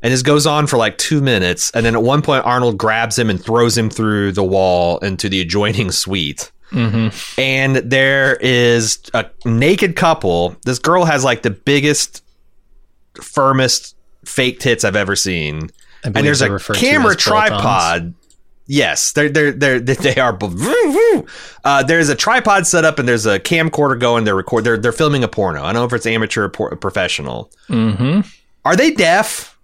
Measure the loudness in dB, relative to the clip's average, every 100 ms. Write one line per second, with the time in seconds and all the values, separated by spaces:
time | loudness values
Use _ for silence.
0 | 0 0 2 2 2 0 2 2 0 -2
1 | -2 0 2 2 0 -2 -2 0 0 2
2 | 2 2 2 0 2 2 0 0 0 0
3 | 0 0 0 -2 0 2 2 2 -2 -2
4 | 0 0 0 0 0 2 2 2 2 0
5 | -4 -4 -2 -2 -2 -2 0 -2 -2 -4
6 | -4 -4 -4 -6 -14 -16 -8 -4 -2 0
7 | -2 -4 -12 -4 -2 0 0 0 0 0
8 | 2 2 2 0 0 2 4 2 0 -6
9 | -4 -6 -6 -8 -2 0 2 2 0 0
10 | 0 0 0 0 -2 -4 -6 -4 0 2
11 | 2 2 0 0 -2 -4 0 2 2 0
12 | -2 -10 _ _ _ _ _ -20 -20 _
13 | _ -20 -10 -2 0 2 0 -2 -6 -20
14 | _ -20 -10 -2 -2 -2 -2 0 0 0
15 | -2 -2 -2 -2 -4 -6 -10 -14 -20 -12
16 | -6 -2 0 2 0 -2 -4 -2 2 2
17 | 2 2 2 2 2 0 0 2 2 0
18 | -4 -14 _ _ -20 -20 -6 -2 0 0
19 | -2 0 0 2 0 2 0 0 0 -2
20 | 0 0 0 0 -6 -4 -2 0 2 2
21 | 4 2 -2 -16 -20 -6 0 2 2 2
22 | 2 0 0 0 2 2 2 2 2 2
23 | 0 0 2 0 0 0 0 0 0 2
24 | 2 2 2 -2 0 -2 0 0 0 0
25 | 0 0 -2 -2 -4 -2 -4 -2 -2 -2
26 | -2 -2 -2 -4 -4 -4 -8 -6 -6 -2
27 | -4 -4 -8 -10 -14 _ _ -2 -2 0
28 | 0 0 -2 -8 _ _ 0 2 2 2
29 | 2 2 0 -6 -14 _